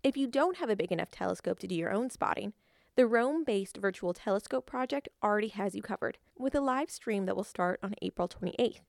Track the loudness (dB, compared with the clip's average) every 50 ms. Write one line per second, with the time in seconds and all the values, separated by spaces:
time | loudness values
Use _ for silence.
0 | 2 2 2 2 -2 0 2 2 2 2 2 -2 0 0 0 0 0 -2 0 -2
1 | -2 -6 -4 -4 -2 -2 -2 -2 -2 -4 -4 -2 -4 -4 -2 -2 0 0 0 -2
2 | -2 -4 -2 -2 0 0 0 -2 -4 -8 -10 _ _ _ _ _ _ _ _ 4
3 | 6 6 6 4 4 4 0 0 0 2 2 0 0 -2 -6 -2 -2 -2 -2 0
4 | -4 -4 -4 -2 0 0 0 0 0 -2 -4 -4 -4 -4 -4 -4 -2 -2 -2 -4
5 | -4 -8 _ _ 2 2 2 2 2 0 -2 -2 -2 -2 -2 -4 -6 -6 -4 -2
6 | -2 -4 -4 _ _ _ _ -4 -4 0 0 2 2 2 0 0 -2 -4 -6 -8
7 | -4 -2 0 0 0 0 0 -2 -2 -4 -2 0 0 0 0 -2 -4 -6 -6 -4
8 | -4 -4 -2 -2 -2 -2 -2 -4 -4 -4 0 2 0 0 0 -6 _